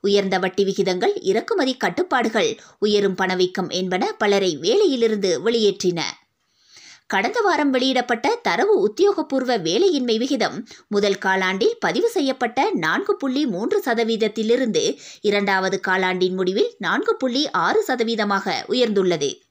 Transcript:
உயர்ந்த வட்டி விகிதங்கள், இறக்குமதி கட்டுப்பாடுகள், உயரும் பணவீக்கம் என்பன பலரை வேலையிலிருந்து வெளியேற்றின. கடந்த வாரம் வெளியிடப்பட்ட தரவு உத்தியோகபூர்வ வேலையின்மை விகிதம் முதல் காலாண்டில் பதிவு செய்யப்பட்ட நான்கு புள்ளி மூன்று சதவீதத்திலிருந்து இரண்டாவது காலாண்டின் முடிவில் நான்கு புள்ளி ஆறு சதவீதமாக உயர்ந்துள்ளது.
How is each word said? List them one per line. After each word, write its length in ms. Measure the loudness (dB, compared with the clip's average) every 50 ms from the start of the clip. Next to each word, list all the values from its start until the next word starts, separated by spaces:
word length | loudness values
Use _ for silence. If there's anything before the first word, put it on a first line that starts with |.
| 2
உயர்ந்த 300 | 2 2 2 2 0 -2 0
வட்டி 240 | -2 -2 0 0 0
விகிதங்கள், 500 | 0 0 0 0 0 0 0 0 0 -2 0
இறக்குமதி 520 | -2 0 0 0 0 -2 -2 0 0 -2 -2 -2 -4
கட்டுப்பாடுகள், 640 | -4 -2 -2 -2 0 0 0 0 0 0 0 0 0 -2 -6 -14 -20 -6 _
உயரும் 360 | 0 2 2 2 2 2 0 0
பணவீக்கம் 500 | -2 -2 2 0 0 0 0 -4 -6 -4 -4
என்பன 340 | -4 -4 -2 -2 -2 -2 -4 -2 -2
பலரை 320 | 0 2 2 2 2 0 -2 -2 0
வேலையிலிருந்து 680 | 2 2 4 4 2 2 2 2 0 0 0 0 0 -2 0 0
வெளியேற்றின. 580 | 0 0 2 2 2 0 2 -2 -2 0 0 -4 -4 -6 -12 _ _ _ _ _ _ _ _ _ _ _ -20 -20 -20 -20 _ _ _ -2
கடந்த 260 | 0 0 0 0 0
வாரம் 300 | 0 2 2 2 2 2 2
வெளியிடப்பட்ட 640 | 2 2 2 2 0 0 0 -4 -2 0 -2 -2 0 0
தரவு 320 | 0 0 2 2 2 4 2 2
உத்தியோகபூர்வ 720 | 0 2 2 2 2 2 0 -2 -2 -2 -2 0 0 -2
வேலையின்மை 600 | 0 0 0 2 2 2 2 2 0 0 0 0 0
விகிதம் 380 | 0 -2 0 -2 -2 -2 -4 -8 -12 -12 -20 -20 _
முதல் 320 | _ 0 0 2 2 0 0 0
காலாண்டில் 480 | 0 0 2 0 0 0 0 0 0 0 0
பதிவு 320 | -4 -2 0 0 -2 0 0
செய்யப்பட்ட 540 | 0 0 0 -2 -2 -4 -4 0 -2 0 0 0
நான்கு 400 | -2 0 0 -2 -2 0 -2 -2
புள்ளி 280 | -2 -2 -4 -2 -2 -2 -2 -2
மூன்று 240 | -4 -2 -2 -2 -2 0
சதவீதத்திலிருந்து 1000 | 0 0 0 0 0 0 0 0 -2 -2 -2 0 0 2 2 2 0 0 0 0 0 -4 -4 -12 -20 -20 -4
இரண்டாவது 580 | -2 0 0 2 0 2 0 0 0 0 -2 -2 -2 -2
காலாண்டின் 480 | 0 0 0 0 0 0 0 0 0 -2
முடிவில் 320 | -2 -2 0 0 -2 -2 -2
நான்கு 380 | _ -4 -2 -2 0 0 -2 -2
புள்ளி 260 | 0 -2 -2 0 -2 -4 -2 0 0 0
ஆறு 180 | 2 2 0 0 0
சதவீதமாக 680 | -2 0 0 -2 0 -2 0 0 0 -2 -2 -2 -4 -4 -4 -2
உயர்ந்துள்ளது. 640 | 0 0 2 2 2 0 2 2 0 0 -2 -4 -6 _ _ _